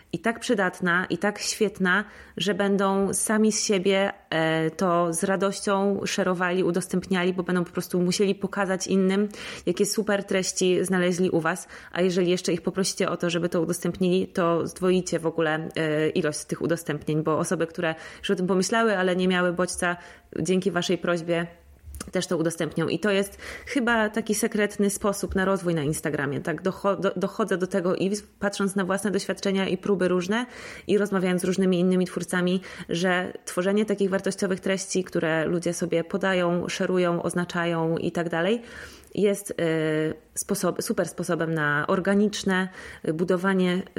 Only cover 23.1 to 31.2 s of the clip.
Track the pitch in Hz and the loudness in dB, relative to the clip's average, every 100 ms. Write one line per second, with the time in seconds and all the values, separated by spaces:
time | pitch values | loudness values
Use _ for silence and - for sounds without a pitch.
23.1 | 196 196 - - - - 285 233 233 214 | 0 -2 -6 -14 -14 -4 -2 2 2 2
24.1 | 226 220 208 226 208 202 - 202 - 208 | 0 -2 0 0 0 0 2 0 0 -2
25.1 | 196 180 196 190 190 175 165 143 151 160 | -2 -2 0 2 0 0 0 0 -2 -2
26.1 | 147 143 139 170 156 185 - 196 185 190 | -2 -2 -4 -4 -4 -4 -2 -2 0 0
27.1 | 185 190 - 202 185 180 196 175 175 190 | 0 -4 -2 -2 0 0 0 0 0 0
28.1 | 208 - - 202 202 196 196 180 190 208 | -2 -8 -6 -4 0 0 0 0 0 0
29.1 | 190 - 180 196 190 190 185 - 185 180 | -2 -2 -4 0 0 0 -2 0 2 2
30.1 | 180 180 226 247 - - - - 196 202 | 2 0 -2 -4 -10 -16 -10 0 2 2
31.1 | 190 | 2